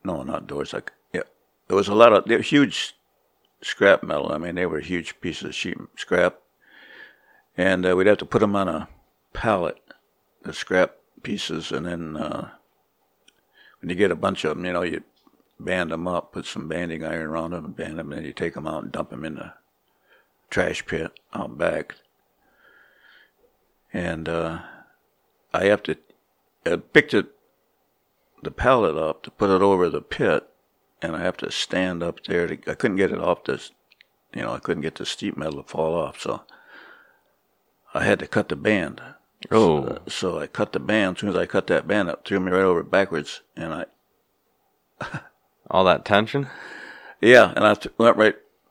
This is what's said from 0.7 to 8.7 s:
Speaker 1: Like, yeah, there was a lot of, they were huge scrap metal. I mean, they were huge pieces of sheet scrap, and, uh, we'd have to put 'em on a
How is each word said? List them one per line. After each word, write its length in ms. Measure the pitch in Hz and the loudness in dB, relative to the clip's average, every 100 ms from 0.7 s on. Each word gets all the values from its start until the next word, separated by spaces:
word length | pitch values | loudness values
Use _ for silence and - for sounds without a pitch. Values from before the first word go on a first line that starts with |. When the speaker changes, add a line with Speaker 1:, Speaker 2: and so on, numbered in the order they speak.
Speaker 1:
Like, 200 | - - _ _ | -8 -10 _ _
yeah, 100 | 90 - _ _ _ _ | -8 -8 _ _ _ _
there 80 | 92 | 2
was 120 | 98 | 2
a 60 | |
lot 180 | 104 117 | 8 10
of, 120 | 104 | 8
they 120 | 90 117 | 6 0
were 60 | |
huge 520 | 117 147 135 - - - _ _ _ _ _ _ | 4 4 4 0 -8 -12 _ _ _ _ _ _
scrap 420 | - - 98 95 | -12 2 6 6
metal. 300 | - 76 71 | 2 -4 -2
I 60 | 76 | -4
mean, 160 | 85 | -6
they 120 | 90 90 | -4 -2
were 140 | 80 | -4
huge 400 | 71 90 80 - | -4 -6 -6 -10
pieces 240 | 90 76 | -8 -8
of 100 | - | -10
sheet 220 | - 92 - - - | -8 -8 -8 -12 -16
scrap, 420 | - 87 90 - _ _ _ - - - - _ _ _ _ - | 0 2 2 0 _ _ _ -20 -20 -20 -20 _ _ _ _ -2
and, 280 | 92 92 92 | 0 2 2
uh, 80 | 90 | 4
we'd 100 | 95 | 4
have 120 | 101 | 4
to 80 | - | 2
put 160 | 113 | 2
'em 140 | 104 101 | 2 0
on 120 | |
a 200 | 95 | -2